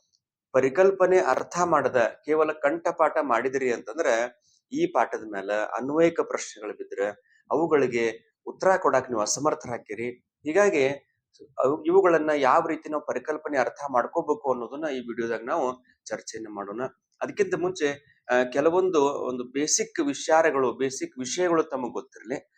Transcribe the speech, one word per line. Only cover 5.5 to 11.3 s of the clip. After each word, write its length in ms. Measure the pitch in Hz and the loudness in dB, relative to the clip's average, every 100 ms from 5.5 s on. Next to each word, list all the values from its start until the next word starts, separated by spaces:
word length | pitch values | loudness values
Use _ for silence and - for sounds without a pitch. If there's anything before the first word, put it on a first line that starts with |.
| 104 | -2
ಅನ್ವಯಿಕ 560 | 107 107 127 151 170 165 | -2 -4 -2 2 2 2
ಪ್ರಶ್ನೆಗಳು 560 | 151 - - 104 104 98 | -4 -6 -8 -12 -12 -10
ಬಿದ್ರೆ 280 | 98 101 101 104 _ _ _ | -10 -4 -4 -4 _ _ _
ಅವುಗಳಿಗೆ 840 | 127 165 151 127 117 113 110 _ _ - | -2 2 2 2 0 -2 -4 _ _ -16
ಉತ್ತರ 300 | 120 185 185 | -2 2 2
ಕೊಡಾಕ್ 340 | 151 131 123 | 2 2 0
ನೀವು 120 | 117 | -2
ಅಸಮರ್ಥರಾಗ್ತೀರಿ. 880 | 107 - 147 151 123 117 - 104 120 123 _ _ | -2 -2 -2 -2 -6 -12 -10 -10 -8 -10 _ _
ಹೀಗಾಗಿ 440 | 143 165 202 160 135 143 - _ _ | -2 2 4 4 0 0 -10 _ _